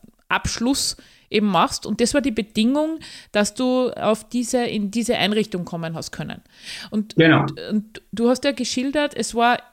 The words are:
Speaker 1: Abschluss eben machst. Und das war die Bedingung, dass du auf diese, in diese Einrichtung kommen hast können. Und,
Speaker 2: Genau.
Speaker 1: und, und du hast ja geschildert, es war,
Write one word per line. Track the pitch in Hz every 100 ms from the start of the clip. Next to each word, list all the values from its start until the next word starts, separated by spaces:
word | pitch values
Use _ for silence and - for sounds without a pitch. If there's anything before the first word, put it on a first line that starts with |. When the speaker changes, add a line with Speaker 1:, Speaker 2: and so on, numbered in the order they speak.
| - _ -
Speaker 1:
Abschluss | 190 - - 233 277 - - - - -
eben | - 208
machst. | 175 175 - -
Und | 214
das | 233
war | 294
die | 262
Bedingung, | 220 202 214 226 285 311 320 - - -
dass | 208 208
du | - 254 254 247
auf | - 208 220 -
diese, | 240 233 254
in | 240 214 202
diese | 220 226 233
Einrichtung | 185 214 214 180
kommen | 170 170 165
hast | 160 -
können. | - 151 - - - - - -
Und, | 214 208 -
Speaker 2:
Genau. | 160 147
Speaker 1:
und, | 143 135 87
und | 214 208 - _
du | 196 233
hast | 254
ja | 285
geschildert, | - 240 - 269 294 294 -
es | 220
war, | 226 233 247 -